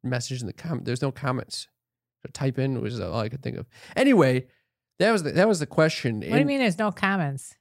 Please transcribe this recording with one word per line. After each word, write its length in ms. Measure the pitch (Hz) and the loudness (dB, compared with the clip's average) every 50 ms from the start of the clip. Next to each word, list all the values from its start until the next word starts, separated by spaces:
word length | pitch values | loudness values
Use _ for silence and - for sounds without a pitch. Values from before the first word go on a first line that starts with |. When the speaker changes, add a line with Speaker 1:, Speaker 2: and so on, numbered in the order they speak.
Speaker 1:
message 380 | - 127 123 123 123 - 131 123 | -4 -4 -4 -4 -4 -6 -6 -6
in 60 | 123 | -6
the 60 | - | -8
comment. 320 | - - - 165 160 - - | -10 -10 -8 -8 -8 -6 -4
There's 180 | - 120 123 | -4 -4 -2
no 100 | 139 135 | -2 -4
comments. 560 | 127 - 131 127 127 127 - - - - - _ _ _ _ _ _ _ _ _ _ _ | -4 -4 -4 -2 -2 -4 -6 -8 -12 -12 -14 _ _ _ _ _ _ _ _ _ _ _
So 80 | - - | -20 -16
type 260 | - - 135 135 120 - | -8 -2 -2 -2 0 0
in 220 | 131 135 131 117 | -2 -2 -2 -4
was 200 | - 104 120 113 | -4 -4 -6 -6
all 180 | 92 85 82 113 | -6 -4 -4 -4
I 100 | 107 113 | -4 -4
could 140 | 117 - | -6 -8
think 140 | - - - | -8 -8 -8
of. 100 | - - _ _ - - - - | -8 -12 _ _ -20 -20 -6 0
Anyway, 500 | - 262 285 254 196 143 131 127 127 127 _ _ _ _ _ _ _ _ _ _ _ | 2 4 6 6 6 6 6 4 2 -2 _ _ _ _ _ _ _ _ _ _ _
that 120 | 180 220 | 2 2
was 120 | 226 196 | 2 2
the, 100 | 156 143 | 0 0
that 160 | 139 165 190 226 | 2 4 4 4
was 100 | 208 160 | 4 0
the 60 | 151 | -2
question. 500 | - - - 160 156 - - - 123 113 | -2 2 4 4 4 2 0 -2 -2 -2
Speaker 2:
What 60 | 107 | -2
do 60 | - - | -4 2
you 60 | 220 | 2
Speaker 1:
And 100 | 247 277 | 2 4
Speaker 2:
mean 120 | 285 277 269 | 4 2 2
there's 180 | 254 214 170 185 | 0 0 0 0
no 120 | 214 208 | -2 -4
comments? 640 | 180 - - 190 196 185 160 139 139 135 - - - _ | -2 0 0 0 2 0 0 -2 -4 -6 -10 -16 -20 _